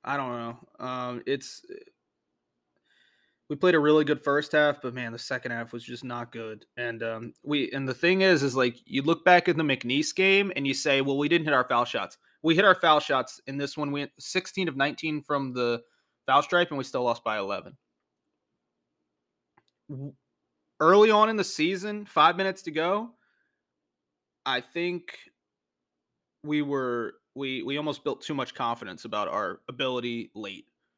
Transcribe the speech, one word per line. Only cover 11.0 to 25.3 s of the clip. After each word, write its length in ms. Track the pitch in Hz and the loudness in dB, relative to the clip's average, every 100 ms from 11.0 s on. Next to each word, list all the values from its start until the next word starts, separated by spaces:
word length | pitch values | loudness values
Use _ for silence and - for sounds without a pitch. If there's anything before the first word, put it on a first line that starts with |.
| 135 139 | 2 0
we 120 | 147 | 2
didn't 160 | 170 | 2
hit 100 | 151 | 4
our 140 | 135 123 | 2 2
foul 160 | 120 | 0
shots." 340 | 123 113 92 - _ _ | 0 -4 -6 -12 _ _
We 140 | 160 160 | 2 4
hit 80 | |
our 100 | 202 | 4
foul 240 | 180 165 151 | 4 4 4
shots 420 | - 135 123 - - | 2 0 -2 -10 -10
in 100 | 139 | -8
this 200 | 139 156 | -6 -6
one. 160 | 143 | -4
We 80 | 143 | -4
went 120 | 139 - | -6 -10
sixteen 480 | - 185 - 190 170 | -6 -4 -4 -4 -4
of 100 | 135 | -2
nineteen 460 | 143 - 160 151 | -4 -4 -6 -6
from 300 | - 143 135 | -4 -4 -2
the 300 | 123 120 117 - _ _ _ - | -2 -2 -2 -8 _ _ _ 0
foul 160 | 139 | 2
stripe, 280 | - 175 170 | 4 2 2
and 80 | 143 | -4
we 60 | |
still 200 | 127 131 | -4 -2
lost 180 | 123 117 | -2 -2
by 160 | 113 107 | -2 -4
eleven. 380 | 98 95 95 - _ _ _ _ _ _ _ _ _ _ _ _ _ _ _ _ _ _ _ _ - | -4 -6 -10 -20 _ _ _ _ _ _ _ _ _ _ _ _ _ _ _ _ _ _ _ _ -16
W-, 260 | 135 139 - _ _ _ _ _ - | -12 -14 -16 _ _ _ _ _ 2
early 300 | 156 202 220 | 6 8 8
on 180 | 214 220 | 6 4
in 80 | 214 | 2
the 80 | |
season, 600 | - - 165 190 208 208 202 | -2 -2 -2 -2 -6 -8 0
five 300 | 151 160 175 | 4 6 4
minutes 260 | 190 185 | -2 -4
to 80 | 170 | -6
go, 400 | 156 170 208 233 _ _ _ _ _ _ _ _ _ _ _ _ _ | -2 -2 -2 -6 _ _ _ _ _ _ _ _ _ _ _ _ _
I 160 | 131 127 | -4 -4
think 560 | - 170 175 175 - - - | -4 -4 -4 -4 -8 -18 -20